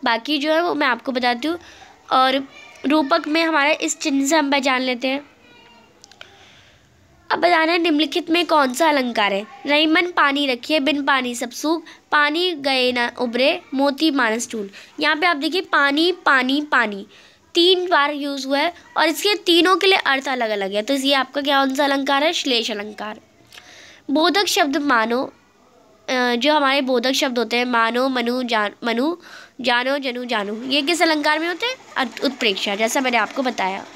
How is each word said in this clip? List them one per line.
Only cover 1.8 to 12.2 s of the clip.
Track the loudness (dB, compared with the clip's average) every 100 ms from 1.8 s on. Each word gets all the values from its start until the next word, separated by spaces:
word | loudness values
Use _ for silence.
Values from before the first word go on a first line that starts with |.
| -20 -20 -2
और | 2 2 2 -4 -16 -20 -8 0
रूपक | 2 2 0 0
में | 0
हमारे | 2 2 0
इस | 0 -2 -4
चिन्ह | -2 0 2
से | 2
हम | 2
पहचान | 0 0 0
लेते | -2 -4 -4
हैं। | -4 -8 _ -20 -20 -20 -20 -20 _ -20 -20 -20 -20 -20 -20 -20 _ _ _ _ _ _
अब | 0
बताना | 4 4 2
है | 2
निम्नलिखित | 2 2 0 -2 0
में | 0 2
कौन | 2 2
सा | 2 2
अलंकार | 2 0 0 0
है। | 0 -6 -12 -2
"रईमन | 2 4 2 0
पानी | 0 0 2 -2
रखिए, | -4 0 0
बिन | 0 -2
पानी | 0 0 0 -6
सब | -10
सूख, | -6 -2 -4 -6 -20 _
पानी | 2